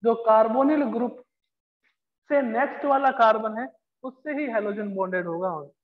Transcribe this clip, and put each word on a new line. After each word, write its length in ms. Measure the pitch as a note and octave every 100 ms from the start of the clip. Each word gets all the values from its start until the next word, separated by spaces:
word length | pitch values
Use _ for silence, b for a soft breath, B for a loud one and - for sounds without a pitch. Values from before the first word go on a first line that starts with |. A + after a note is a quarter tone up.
जो 120 | A3+ A3+
carbonyl 580 | - A3 A3 A#3 C4+ D4+ C4+
group 300 | A3 A#3+ - - _ _ _ _ _ _ _ _ _ _
से 120 | C#4+
next 420 | B3+ A3+ C#4 -
वाला 260 | C#4+ C4+ C#4 -
carbon 400 | A3+ A3 A3 A3
है, 100 | C4+ _ _ _
उससे 280 | C4 C4 D4+
ही 100 | C#4+ D4
halogen 360 | A3+ G#3 G3+ G#3
bonded 320 | F#3+ F#3 F#3 F3
होगा 240 | E3+ F#3 E3 C#3+ _